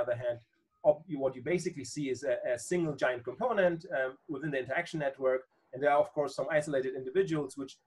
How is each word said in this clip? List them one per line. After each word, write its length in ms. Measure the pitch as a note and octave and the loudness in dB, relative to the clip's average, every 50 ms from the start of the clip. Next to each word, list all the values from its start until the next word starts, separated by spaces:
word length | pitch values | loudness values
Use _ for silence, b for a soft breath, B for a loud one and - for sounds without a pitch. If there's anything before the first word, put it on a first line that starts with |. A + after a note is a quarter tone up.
| A#2+ | 0
other 140 | B2 A#2+ A#2 A2 | 0 -2 -2 -2
hand, 140 | A#2+ A#2+ A#2 - _ _ _ _ _ _ _ - D#3 | -4 -4 -4 -8 _ _ _ _ _ _ _ 4 4
op-, 160 | D3 - - - | 4 4 0 -6
you, 80 | D#3 C#3 C#3 | -4 -2 0
what 120 | C3 C3 | -2 -2
you 60 | C3 A#2+ D3+ F3+ | -2 -2 -2 0
basically 320 | F3 D#3+ F3+ - C#3+ B2 - - | 0 0 -4 -6 -6 -8 -8 -4
see 120 | D3 D3 C3+ B2 | -4 -2 -2 -2
is 100 | A2+ C#3+ C3 A#2+ | -2 -2 -2 -2
a, 40 | - - B2+ B2 | 0 0 -2 -2
a 40 | A#2+ | -2
single 360 | - - F3+ F3+ E3 D#3 C#3 | -2 0 0 0 2 0 0
giant 280 | - C#3+ B2+ B2+ A#2+ A#2 | 0 0 0 0 -2 -4
component, 600 | B2 - - A#3 B3+ A3+ G3 F#3 F3 E3+ D#3+ E3+ - D#3 | -8 -4 -2 0 0 2 4 4 4 2 0 -4 -4 -2
um, 160 | C3+ C3 C3 C3 - _ - | -2 -2 -2 -4 -8 _ -8
within 220 | C#3+ C3 D3+ D#3 | -8 -6 -4 -2
the 80 | C#3 C3 | -2 -2
interaction 400 | B2 A2+ C3+ E3 F3 - - D#3+ | -2 -2 -2 -2 -2 -2 -4 -2
network, 420 | C#3+ C#3 C3+ - C3 C3 B2+ C3 - _ _ _ _ _ - | -2 -2 -2 0 2 2 2 0 -2 _ _ _ _ _ -4
and 60 | C3+ | 0
there 120 | C#3+ D3 C#3+ | 4 6 6
are, 60 | D3 | 6
of 120 | D3+ - - | 6 4 2
course, 200 | D3+ C#3+ C3+ - | 0 -2 0 -2
some 140 | - C3+ C#3+ | -4 -2 0
isolated 420 | D#3+ D3+ D3+ E3 C#3+ C3+ C3 C3 C3 | 2 0 2 2 0 0 0 0 -2
individuals 600 | C3+ C3 C3 D#3 F#3+ G3 D#3+ D#3+ D3+ C#3+ C3+ - | -6 -6 0 2 2 2 2 2 -2 -2 -2 -6
which, 200 | C#3+ C3+ C3+ - - _ | -8 -10 -10 -12 -16 _